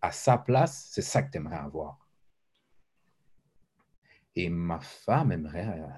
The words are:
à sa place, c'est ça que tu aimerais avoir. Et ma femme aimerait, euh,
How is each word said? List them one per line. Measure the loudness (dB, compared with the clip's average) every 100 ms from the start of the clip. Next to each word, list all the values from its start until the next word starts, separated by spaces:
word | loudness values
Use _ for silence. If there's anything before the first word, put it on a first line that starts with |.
à | -4
sa | 0 4 4
place, | 4 4 4 0 -10
c'est | -6
ça | 0 0
que | 0
tu | -4
aimerais | -6 -6
avoir. | -6 -8 -8 -10 _ _ _ _ _ _ _ -20 _ _ _ _ _ -20 _ _ _ _ _ _ _ _ _ -4
Et | -2
ma | 0 -2 -4
femme | -6 -8 2 4 4
aimerait, | 0 -2 -6 -4
euh, | -6 -8